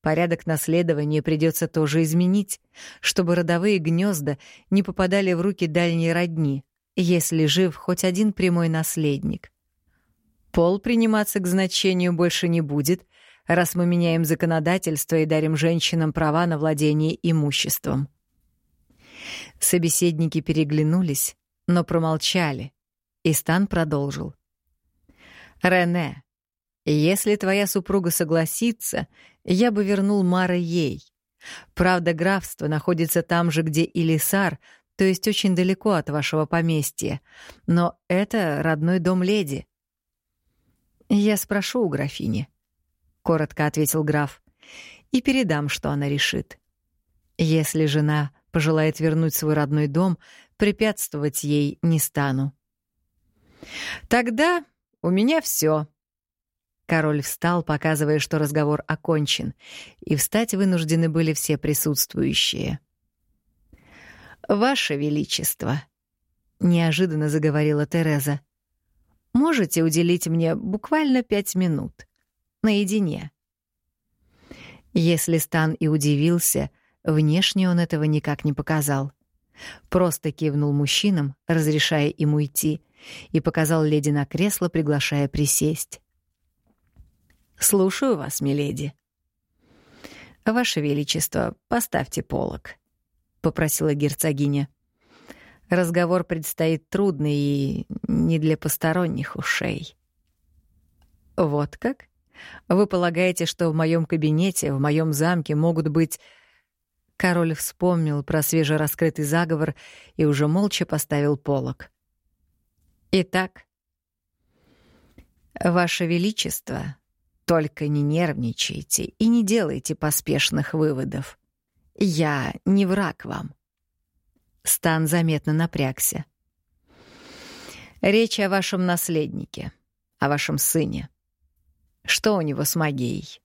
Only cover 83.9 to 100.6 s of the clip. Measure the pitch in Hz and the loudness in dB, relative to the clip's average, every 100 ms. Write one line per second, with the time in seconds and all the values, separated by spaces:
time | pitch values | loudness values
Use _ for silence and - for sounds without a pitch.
83.9 | 151 147 147 143 156 196 - 180 170 147 | 2 2 0 0 0 -2 0 -2 0 0
84.9 | 147 - 143 139 - 143 - 147 160 - | 0 0 0 -2 0 0 0 0 -2 -8
85.9 | - _ _ _ _ _ _ _ _ _ | -16 _ _ _ _ _ _ _ _ _
86.9 | _ - _ _ _ _ _ - 202 190 | _ -20 _ _ _ _ _ 0 4 2
87.9 | - 269 190 135 - 139 143 143 131 147 | 2 0 0 -2 -4 -2 0 -2 -4 -6
88.9 | - _ _ _ _ _ _ _ _ _ | -10 _ _ _ _ _ _ _ _ _
89.9 | - - - - - - 226 240 - 147 | -20 -20 -20 -20 -6 0 0 0 -2 0
90.9 | 143 147 156 156 - - - _ 240 226 | -2 -2 -4 -2 -2 -4 -6 _ -2 0
91.9 | - - - - - - - - - _ | -4 -4 -8 -6 -4 -4 -8 -14 -20 _
92.9 | _ _ _ _ _ 165 156 156 - 156 | _ _ _ _ _ -4 -2 -2 0 -2
93.9 | 147 147 143 160 143 143 143 139 _ _ | 0 -2 -2 -4 0 0 0 -4 _ _
94.9 | _ _ - - - - _ _ 180 175 | _ _ -20 -20 -20 -20 _ _ 0 2
95.9 | 170 170 180 165 165 151 - 160 160 _ | 0 2 0 -2 -6 -6 -2 0 0 _
96.9 | 190 202 147 151 147 143 143 135 - - | 0 0 0 0 0 0 0 -2 -4 -8
97.9 | - - 151 165 165 156 156 151 - 165 | -10 -4 0 2 2 0 0 -4 -2 -2
98.9 | 170 175 - 147 - - - - - 156 | 0 -2 -4 -6 -8 -6 -4 -4 -6 -10
99.9 | _ _ _ _ _ _ _ | _ _ _ _ _ _ _